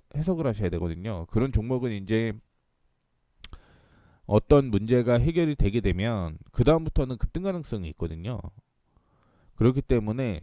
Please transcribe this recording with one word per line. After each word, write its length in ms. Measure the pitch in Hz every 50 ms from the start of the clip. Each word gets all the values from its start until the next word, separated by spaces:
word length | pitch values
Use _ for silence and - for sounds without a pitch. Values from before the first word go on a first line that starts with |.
| - _ -
해석을 300 | 143 156 180 185 160 160
하셔야 240 | 131 107 104 107 87
되거든요. 560 | 90 82 85 85 82 85 92 113 107 85 82 -
그런 240 | - 110 123 135
종목은 400 | 123 110 104 120 131 123 123 123
이제 420 | 107 101 98 92 110 113 113 113 104 113 - _ _ _ _ _ _ _ _ _ _ _ _ _ _ _ _ _ _ _ - - - - - _ _ _ _ _ _ _ _ _ _ _ _
어떤 440 | - 104 104 - - 147 143 139 127
문제가 480 | 104 98 107 110 127 123 117 117 120 120
해결이 380 | 120 160 165 170 170 156 147
되게 260 | - - 101 101 120
되면 560 | 101 101 87 90 101 117 117 101 87 80 78 - - _
그 120 | - - 120
다음부터는 540 | 143 160 165 160 156 - - 139 127 127 110
급등 260 | - - - 165 185
가능성이 460 | 196 185 175 143 - 120 104 87 80
있거든요. 500 | 73 - 85 82 80 82 87 110 123 107 - 85 - - - _ _ _ _ _ _ _ _ _ _ _ _ _ _ _ _ _ -
그렇기 260 | - 110 123 127 139
때문에 580 | - - 131 117 104 107 110 127 135 117 92 78